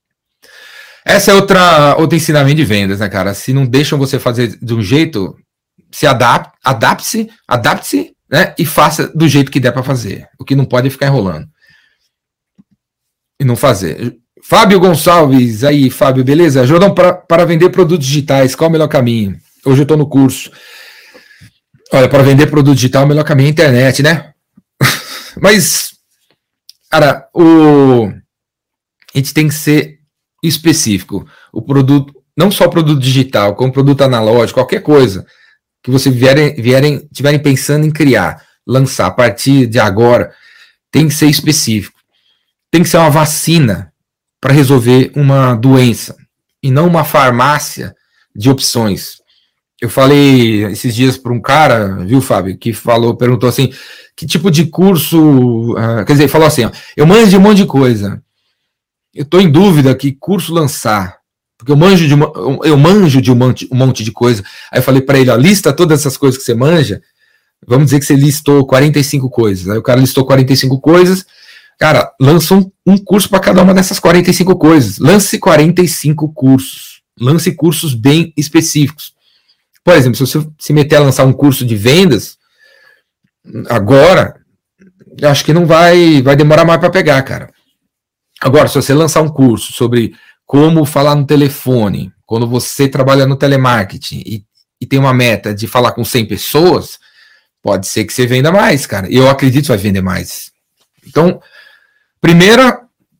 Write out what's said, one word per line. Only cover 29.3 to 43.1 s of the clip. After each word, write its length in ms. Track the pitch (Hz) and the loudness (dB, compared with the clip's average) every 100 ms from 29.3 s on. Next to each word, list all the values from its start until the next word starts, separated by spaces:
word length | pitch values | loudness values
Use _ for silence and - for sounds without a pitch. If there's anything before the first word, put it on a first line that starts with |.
tem 140 | - 156 | -2 -4
que 60 | |
ser 460 | 151 - 151 - - _ _ _ _ | -2 -2 -2 -2 -12 _ _ _ _
específico. 800 | 165 156 165 - 117 98 - 101 - _ _ | -6 -2 -2 0 -2 -4 -6 -12 -14 _ _
O 100 | - | -14
produto, 520 | - 139 131 143 139 _ _ - | -4 0 2 0 -2 _ _ -4
não 140 | 185 | -2
só 160 | 202 180 | 0 0
produto 320 | 175 156 151 | 0 -2 -2
digital, 560 | 127 131 131 110 101 98 | -2 -2 -2 -2 -4 -2
como 160 | 131 | -4
produto 320 | 135 139 139 | 0 0 2
analógico, 560 | 135 120 110 120 113 - | 0 0 0 0 0 -2
qualquer 220 | 127 190 | -4 -4
coisa 440 | - 147 123 92 - _ _ _ _ _ | 2 2 2 -2 -14 _ _ _ _ _
que 80 | - | -4
você 200 | 131 135 | -2 0
vierem, 460 | 123 131 139 147 147 | 0 2 2 0 -2
vierem, 520 | 117 127 147 139 - | 0 2 0 -2 -10
tiverem 260 | - 135 147 | -6 -2 0
pensando 460 | 147 131 - 147 156 | 0 -2 -2 -2 -2
em 60 | |
criar, 520 | 151 147 113 85 76 _ _ - | 0 0 0 -2 -8 _ _ -4
lançar 400 | 127 135 - 92 | -2 -2 -2 -4
a 40 | |
partir 540 | - 120 - - 139 120 | -2 -2 -2 0 0 0
de 140 | 113 | 0
agora, 540 | 104 98 120 120 - - _ _ _ _ _ | -2 2 2 2 -2 -10 _ _ _ _ _
tem 160 | 135 156 | -2 0
que 60 | |
ser 140 | 151 151 | 0 0
específico. 720 | - 147 151 - 110 95 _ _ _ _ _ _ _ _ | 0 -2 -4 -2 -4 -6 _ _ _ _ _ _ _ _
Tem 120 | 165 | -2
que 60 | 175 | 0
ser 80 | 170 | 2
uma 120 | |
vacina 840 | 160 | 2